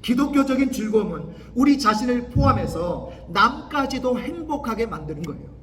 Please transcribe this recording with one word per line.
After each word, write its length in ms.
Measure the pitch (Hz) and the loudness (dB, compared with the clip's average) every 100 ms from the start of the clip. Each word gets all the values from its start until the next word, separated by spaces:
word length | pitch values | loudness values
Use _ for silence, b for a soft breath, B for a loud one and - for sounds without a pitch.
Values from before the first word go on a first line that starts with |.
기독교적인 680 | - 247 285 285 269 262 262 | 0 0 2 2 2 2 2
즐거움은 600 | - 214 214 185 160 - B B | 0 0 0 0 -6 -10 B B
우리 240 | 240 285 277 | 2 4 6
자신을 520 | 214 214 254 247 240 | 4 2 2 0 0
포함해서 840 | - 262 - 170 165 175 165 - B B | 4 4 4 0 -4 -4 -4 -8 B B
남까지도 920 | 180 220 285 - 294 269 269 254 240 | 4 4 4 -4 -2 -2 0 0 -2
행복하게 680 | - 339 320 - 233 214 226 | -4 -8 -6 -4 -4 -2 -4
만드는 380 | 156 147 151 | -4 -8 -8
거예요. 320 | 160 127 - - | -8 -10 -14 -18